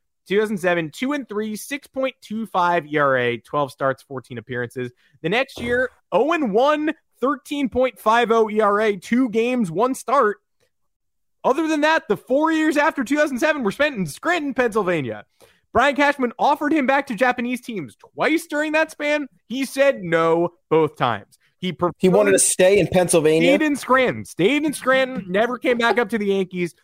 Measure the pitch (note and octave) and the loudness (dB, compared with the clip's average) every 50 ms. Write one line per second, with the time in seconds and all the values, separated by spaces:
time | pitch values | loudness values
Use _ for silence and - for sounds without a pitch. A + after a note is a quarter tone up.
0 | _ _ _ _ _ - F#3 G3+ A3 G#3 A3 F3+ E3+ F3+ F3 E3+ E3 D3+ - - | _ _ _ _ _ -2 0 0 0 0 -4 -2 0 0 0 0 -2 -6 -6 -6
1 | B3+ C4 D4 D4 B3 - G3+ G#3 A3 A3 G#3+ G3+ - - - D4+ _ - - C4 | -6 -4 -4 -4 -6 -8 -6 -6 -6 -6 -8 -10 -10 -10 -12 -12 _ -12 -8 -6
2 | C4 C4+ - _ - - G#3 A3 A3+ G3 - F#3+ F3 F3 F3 F3 D3 D3 D3 D3+ | -6 -6 -6 _ -16 -10 -8 -8 -8 -4 -2 0 0 2 0 0 -2 -2 -2 0
3 | D3 C#3 C3+ B2+ B2 A#2+ A#2+ A#2 _ - - D3 C#3+ C3 - - C#3+ C3+ C3 - | 2 2 2 2 2 0 -2 -4 _ -6 -4 -4 -4 -4 -4 -4 -2 -2 -2 -4
4 | - - C#3+ C3 - - B2+ A#2 G#2+ - B2+ A#2+ B2 A#2+ - C3 B2+ A#2+ _ _ | -8 -16 -16 -16 -14 -12 -14 -14 -12 -10 -8 -8 -8 -8 -8 -8 -10 -10 _ _
5 | _ _ _ _ - D#3+ G3 A#3+ C4+ - - - A#3 A#3+ A#3+ B3 C4 B3 _ _ | _ _ _ _ -6 -4 -2 -2 -4 -4 -8 -10 -6 -4 -2 -2 -2 -4 _ _
6 | _ - - F#3 B3 D4 F4 E4+ D4 A3 F#3 A3 C4 D4 D4+ D4+ D4+ D#4+ D4+ _ | _ -2 0 0 2 2 0 0 0 0 2 2 2 2 2 0 0 -4 -6 _
7 | _ _ _ - A#3 C4 D4 C4 _ - D4 C#4+ C#4+ G#3+ - B3 C4 B3+ - - | _ _ _ -4 -2 -2 -2 -4 _ -10 -6 -4 -4 -2 0 0 -2 -2 -2 -2
8 | - G#3+ A3+ A#3+ A#3+ G3+ A3+ A3+ A3 G#3+ G#3+ G#3+ A3 G3+ G3+ G#3 A3 A3 G#3 F#3 | 0 2 2 2 4 2 4 2 2 2 2 0 2 2 2 2 2 0 -2 -4
9 | - - A3+ B3 C4+ A#3+ F#3+ A3+ A3+ A#3+ B3+ B3 A3+ E3 D#3 F3 A#3 B3+ C4 - | -4 -2 0 0 0 0 0 0 0 0 0 0 -2 -2 -2 -2 -2 -2 -2 -4
10 | - - A#3+ C#4+ B3 G#3 G3+ _ _ _ _ _ _ _ _ _ _ _ _ _ | -4 -2 0 2 2 2 0 _ _ _ _ _ _ _ _ _ _ _ _ _
11 | _ _ _ _ _ _ _ _ - F#3+ C4 D4+ D#4+ D#4 D#4+ D4+ D4 D#4 D#4+ D#4 | _ _ _ _ _ _ _ _ 0 0 0 0 0 -2 0 0 2 2 2 2
12 | - - G#3 - - - B3+ C#4+ D#4 D#4+ D#4+ D#4 D#4 D#4 C#4+ D4 C#4+ - D4 C#4+ | 0 -2 -4 -4 -2 -2 0 2 2 2 0 2 0 0 2 2 0 0 0 -2
13 | B3+ - C#4 D4 D4+ D#4+ C#4+ A3+ D4+ D4+ D#4 D4+ B3 G3 - - C#4 D4+ C#4 G3+ | -4 -2 0 0 0 0 0 -2 0 0 0 0 -2 -4 -2 -2 -2 -2 -2 -4
14 | F#3 D3 - - - D#4 F4+ F4 D4 C#4+ B3+ - B3 A#3+ G3 A3 G3 F3 F3+ D#3+ | -6 -6 -6 -6 -2 -2 -2 -2 -2 -4 -2 0 0 0 0 -2 0 0 0 -2
15 | C3+ A#2 G#2+ G#2 G2+ _ _ _ - _ _ _ _ _ - G#3+ B3 C#4+ C#4 B3+ | -2 -4 -8 -10 -12 _ _ _ -20 _ _ _ _ _ 0 2 2 2 2 2
16 | D4 C#4+ C#4 - B3+ A#3+ - - F#3+ B3+ D4 D4 D4+ D4 D#4 D#4+ C4 B3 C4+ C#4+ | 2 0 2 0 -2 -4 -2 0 0 0 2 2 0 0 0 0 2 2 2 0
17 | C#4 - A#3+ F#3 B3+ B3 B3 B3+ A#3+ A#3+ B3+ A#3 - - A#3 G3 D3 A2 - _ | 0 -2 -2 0 0 0 0 0 -4 -6 -6 -8 -8 -10 -10 -10 -10 -12 -14 _
18 | _ - - - E3+ B3+ D#4 D#4+ - - D4+ D4 D4+ D#4 D4+ D#4 D#4+ D#4 - - | _ -18 -6 -2 -2 0 0 0 -2 -4 -4 -4 -4 -2 0 0 -2 -2 -4 -6
19 | D4+ D4 D4 D4+ C#4+ B3 _ _ _ - A3 C4+ C4+ - - C4+ C4+ C#4 C4+ A3 | -4 -2 -2 -2 -4 -6 _ _ _ -10 -6 -6 -6 -6 0 2 2 2 2 0
20 | F#3 E3+ E3 E3 E3 E3 E3 E3+ F3 E3+ - _ _ - D#3 D#3+ D#3 D3 - - | -2 -2 0 2 2 2 2 2 0 -2 -4 _ _ 0 2 2 2 2 0 -2
21 | C#3+ B2 A2+ G2 G#2+ _ _ _ _ _ _ - - F#3 E3 - F3 F3 D#3 - | 0 0 0 -2 -6 _ _ _ _ _ _ -10 -8 -8 -6 -2 -4 -4 -2 2
22 | - F#3 F3+ G3+ G#3 G3 F#3+ E3+ - - - - F3+ F#3 G3+ G3+ E3 - - F#3 | 2 4 4 4 4 4 4 2 2 2 2 4 4 6 6 4 2 2 2 0
23 | F3+ E3+ - E3 D3+ D#3 D#3 D#3+ E3+ F3 F#3+ D4 D#4 D4+ C#4+ A#3+ - - B3 C4 | 2 4 2 4 4 4 2 4 4 4 4 4 2 0 -2 -4 0 2 2 2
24 | B3+ A3 C#3 A2 G2+ - - - E3 G#3+ C#4 D4+ D4 D#4 C4 - - B3+ C4 C4 | 2 0 -2 -6 -8 -12 -4 0 0 2 2 0 -2 -4 -6 -4 -2 0 0 0
25 | C4 B3+ C4 B3+ - F3+ F3+ G3 A3+ A#3+ B3 A#3 - - B3 A#3 A#3 A#3 - A#3+ | 0 -2 -4 -8 -8 -4 -2 0 0 0 -2 -4 -2 -2 0 0 2 0 2 0
26 | A#3+ F#3+ A#3 A3 G#3 G3 G3 G3 F#3+ F3+ F#3 F3+ F3+ E3 - _ | 0 -2 -2 -4 -2 0 0 -2 -2 -4 -4 -6 -6 -6 -6 _